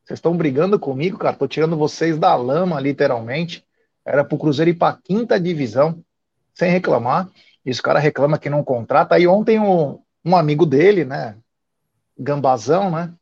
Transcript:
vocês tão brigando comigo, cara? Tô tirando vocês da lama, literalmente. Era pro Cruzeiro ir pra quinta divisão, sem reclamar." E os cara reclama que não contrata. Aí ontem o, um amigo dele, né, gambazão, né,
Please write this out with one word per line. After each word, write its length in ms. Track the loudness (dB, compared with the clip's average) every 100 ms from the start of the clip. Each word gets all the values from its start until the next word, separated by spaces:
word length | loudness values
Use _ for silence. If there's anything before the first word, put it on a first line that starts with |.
| -16
vocês 160 | -6
tão 160 | -2 0
brigando 400 | 0 0 2 0
comigo, 400 | -2 -4 -4 -2
cara? 180 | -4 -2
Tô 120 | -4
tirando 280 | -2 -2 0
vocês 440 | -2 -2 -2 0
da 160 | 2 2
lama, 440 | 0 -2 -2 -2
literalmente. 840 | -4 0 0 -2 -6 -6 -6 -10 _ _ _ _ -2
Era 180 | 0
pro 140 | 0 -2
Cruzeiro 320 | 0 0 -2
ir 60 | 0
pra 240 | -2 -2
quinta 360 | -4 -4 0 -2
divisão, 640 | -2 -4 -2 0 0 -2 -14 _ _ _ _
sem 160 | -4 0
reclamar." 600 | 0 0 0 0 -2 -4 _ _ _ -8
E 60 |
os 80 | -4
cara 180 | 0 2
reclama 400 | 0 2 0 0
que 120 | -2
não 120 | -4
contrata. 540 | -2 -4 0 0 4 4
Aí 100 | 4
ontem 320 | 4 2 2
o, 440 | 2 2 0 -6 _ _ 0
um 100 | 2
amigo 300 | 2 2 2
dele, 400 | 4 4 4 0
né, 320 | -6 -10 -14 _ _ _ _ _ _ _ -10
gambazão, 720 | -4 0 2 2 2 0 0
né, 220 | -2 -6 -12